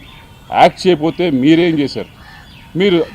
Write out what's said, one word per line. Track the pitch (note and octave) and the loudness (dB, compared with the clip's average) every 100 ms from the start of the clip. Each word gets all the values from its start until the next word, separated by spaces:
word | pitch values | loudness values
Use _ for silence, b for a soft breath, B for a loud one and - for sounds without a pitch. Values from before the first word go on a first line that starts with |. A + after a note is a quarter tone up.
| - - - - - | -20 -20 -20 -20 -6
యాక్ట్ | G#2+ E3 - F3+ | 2 2 2 -2
చేయకపోతే | D#3 D#3+ E3 F3 | 0 -2 -4 -4
మీరేం | C3 C#3 E3 F3 D3+ | 0 2 2 2 -2
చేశారు? | C3+ A2 F#2 - - - - - - D#3+ | -4 -8 -14 -16 -20 -20 -20 -20 -12 -2
మీరు | G3 E3+ D#3 | 0 0 -2